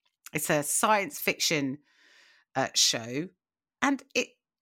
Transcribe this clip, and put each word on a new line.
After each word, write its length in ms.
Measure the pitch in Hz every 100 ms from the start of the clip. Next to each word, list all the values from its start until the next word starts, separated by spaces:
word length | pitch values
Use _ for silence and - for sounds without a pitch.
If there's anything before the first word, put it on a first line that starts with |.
| _ _ -
it's 160 | 156 -
a 140 | 151
science 560 | 143 - 214 214 180 -
fiction, 600 | - - - 156 135 139 _ _ _ _ - _ _ 135
uh, 120 | 131 -
show, 520 | - 123 113 135 180 _ _ _ _ -
and 200 | 269 269 - 247
it, 140 | - _ _ _